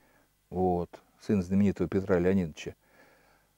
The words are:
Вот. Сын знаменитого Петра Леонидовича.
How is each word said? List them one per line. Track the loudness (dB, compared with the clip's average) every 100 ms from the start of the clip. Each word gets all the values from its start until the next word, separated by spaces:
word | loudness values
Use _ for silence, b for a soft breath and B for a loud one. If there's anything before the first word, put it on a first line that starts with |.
| _ _ _ _ _
Вот. | -2 0 0 -4 -12 _ _
Сын | -2 -2
знаменитого | 0 2 2 0 -2
Петра | -2 0 2
Леонидовича. | 2 2 -2 -6 -16 -16 _ _ _ _ _ _ _